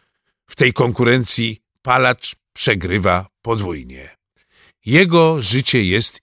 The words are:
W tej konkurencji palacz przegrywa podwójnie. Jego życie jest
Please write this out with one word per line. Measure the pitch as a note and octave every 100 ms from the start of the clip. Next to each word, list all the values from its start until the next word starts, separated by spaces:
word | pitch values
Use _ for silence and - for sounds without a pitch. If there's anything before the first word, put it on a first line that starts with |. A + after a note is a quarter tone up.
| _ _ _ _ _
W | -
tej | B2+
konkurencji | - B2 A2+ A#2+ B2+ A2 - A2+ G#2+ _ _
palacz | B2+ B2+ B2+ B2 - - _
przegrywa | - - G2+ F#2 G2+ F#2 F2+ F#2+ _
podwójnie. | A2+ A2+ F#2 D#2 B1+ C2 C2 _ _ _ _ _ _ _ G#2+
Jego | D3 F#3 E3+ D#3+ D#3
życie | G2+ B2+ - B2+
jest | F#2 G2+ - -